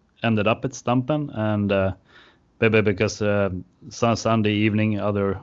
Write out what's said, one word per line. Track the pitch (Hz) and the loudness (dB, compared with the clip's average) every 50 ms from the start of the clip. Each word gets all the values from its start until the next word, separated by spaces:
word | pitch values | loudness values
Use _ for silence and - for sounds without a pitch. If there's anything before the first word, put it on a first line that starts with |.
| _ _ _ - | _ _ _ -4
ended | - 117 113 107 101 | -2 0 2 2 2
up | 107 117 - - | 2 0 0 -2
at | - | -10
Stampen, | - - - - 120 131 127 127 156 151 147 143 - | -10 -6 -4 -2 -2 0 0 -2 -2 -4 -4 -6 -6
and, | 110 107 107 107 104 101 98 | -4 -2 -2 0 0 0 0
uh, | 101 98 95 95 92 - _ _ - - - - _ _ _ _ _ - | 0 2 0 0 -2 -6 _ _ -20 -20 -20 -20 _ _ _ _ _ 0
be-, | 113 113 | 0 4
be-, | 107 110 | 4 4
because, | 104 107 98 92 110 101 - - | 4 2 2 0 0 -2 -2 -2
uh, | 107 104 101 104 101 95 92 90 - _ _ _ - - | -2 0 0 0 0 -2 -2 -6 -10 _ _ _ -20 -14
Sun-, | - - 123 117 113 | -6 -2 0 0 0
Sunday | 107 - 113 113 113 107 107 | 0 0 0 2 2 2 2
evening, | 104 104 107 110 101 107 110 110 107 101 | 2 2 2 2 2 2 0 0 -2 -2
other, | 98 104 101 101 98 98 95 98 | -2 -2 -2 0 0 -2 -2 -6